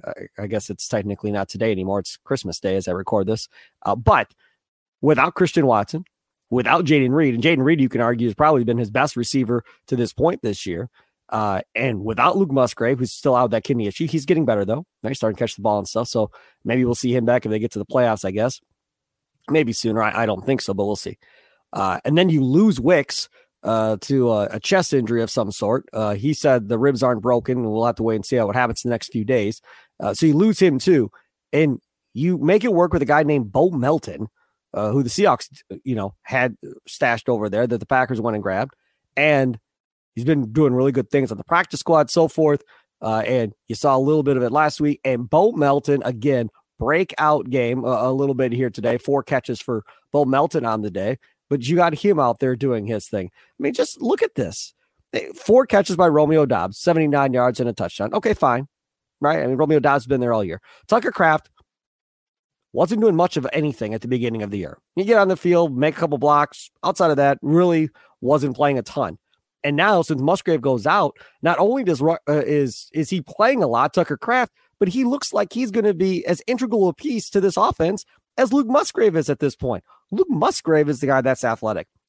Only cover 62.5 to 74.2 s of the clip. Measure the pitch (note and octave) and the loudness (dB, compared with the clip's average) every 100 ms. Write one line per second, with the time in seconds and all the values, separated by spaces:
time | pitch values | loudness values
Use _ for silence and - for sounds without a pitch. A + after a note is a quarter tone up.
62.5 | _ _ A#2+ F3 G#3+ A3 E3 F3+ - B2+ | _ _ -2 0 4 2 4 2 0 -4
63.5 | D3 D3+ C3+ G#2+ A2 A#2 B2+ A#2+ A2+ G#2 | -2 -2 -4 -6 -6 -4 -2 -2 -4 -6
64.5 | G2+ D#2+ - _ - G3 A3+ G3 F#3+ F3+ | -6 -8 -12 _ -6 2 4 4 2 2
65.5 | F3 E3+ B2+ D3 D#3 E3+ C#3+ C#3+ D3 D3 | 2 2 2 0 0 -2 0 4 4 2
66.5 | - - _ - G3 F3 C#3+ C#3 C#3 C#3 | -4 -20 _ -4 2 2 4 2 2 2
67.5 | D#3+ F3+ E3 D#3 - _ _ A#2+ D3 C#3 | 2 4 2 -2 -6 _ _ 0 0 0
68.5 | A#2+ D3 C3+ A2+ - G#2+ E2 _ _ _ | 0 0 0 -4 -6 -6 -8 _ _ _
69.5 | _ C#3+ D3 G3 G3 D#3+ D3+ C#3 F#3+ - | _ -4 0 2 2 0 -2 0 0 0
70.5 | D#3+ A#2+ B2 G#2+ G3 D#3 - - _ D#3+ | 0 0 0 0 0 0 -4 -20 _ -2
71.5 | D3+ G3 C4 G#3+ D3 D3+ E3+ - D3+ C3 | 2 2 2 0 0 0 -2 0 -2 0
72.5 | D3 C3+ - - D#3 D3+ F#3+ C#3 - A3 | 0 0 -4 -10 -6 -4 -4 -6 0 0
73.5 | C4+ D#3 A#2 C#3+ - E3+ C#3+ | 2 0 2 2 0 -2 -4